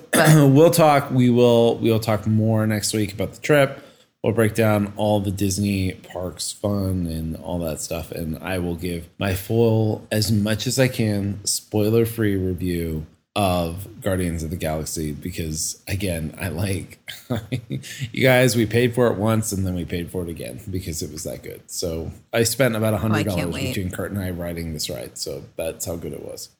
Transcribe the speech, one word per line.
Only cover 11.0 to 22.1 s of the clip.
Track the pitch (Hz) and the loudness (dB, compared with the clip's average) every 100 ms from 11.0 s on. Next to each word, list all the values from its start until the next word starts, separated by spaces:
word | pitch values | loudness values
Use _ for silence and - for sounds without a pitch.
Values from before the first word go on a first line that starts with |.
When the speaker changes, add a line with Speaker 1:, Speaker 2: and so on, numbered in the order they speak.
| 110 101 101 98 | 0 0 -2 -4
Speaker 1:
spoiler-free | - - - 107 104 117 113 113 104 98 | -6 -6 -4 0 2 2 2 0 0 0
review | 92 85 90 85 82 80 80 _ _ 104 | -2 -2 -2 -2 -4 -6 -8 _ _ 0
of | 98 90 85 87 95 - | 2 2 -2 -6 -12 -8
Guardians | 101 92 87 85 | -4 -2 -2 -2
of | 80 | -6
the | 85 | -6
Galaxy, | 82 78 78 85 78 | -4 -4 -6 -6 -6
because | 71 90 87 80 78 - - - | -6 -8 -8 -6 -6 -6 -8 -8
again, | 98 98 82 78 - | -6 -4 -4 -6 -8
I | 87 | -8
like, | 78 95 92 - - - - - | -4 -4 -4 -8 -16 -18 -18 -8
<laughs> | 117 - 127 - 135 - - 135 | -8 -6 -10 -8 -10 -10 -12 -8
you | - | 0
guys, | 131 127 127 113 | 4 6 4 2
we | 107 | 2
paid | 120 123 | 2 2
for | 120 120 | 2 2
it | 92 | 2
once | 110 110 110 | 0 0 0
and | 95 92 | -2 -2
then | |
we | 90 | -4
paid | 80 87 85 | -4 -6 -6
for | 92 | -8
it | 85 | -8
again | 80 60 64 104 | -8 -10 -12 -8
because | 95 92 78 | -8 -6 -8
it | 80 | -8
was | 78 | -10
that | 73 58 | -10 -10
good. | - 50 - | -12 -16 -14
So | - 87 80 80 | -8 -6 -6 -8